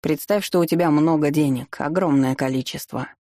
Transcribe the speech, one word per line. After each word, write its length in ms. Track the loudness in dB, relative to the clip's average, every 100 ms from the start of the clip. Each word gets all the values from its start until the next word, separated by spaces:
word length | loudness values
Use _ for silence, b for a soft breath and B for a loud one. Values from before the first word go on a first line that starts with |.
Представь, 400 | -2 -4 0 -2
что 160 | 0 0
у 60 | 2
тебя 240 | 2 2
много 400 | 4 4 2 2
денег, 500 | 2 0 0 -4 -8
огромное 540 | -4 0 2 2 2
количество. 720 | 0 -2 -2 -4 -10 -10 -10 -10 -14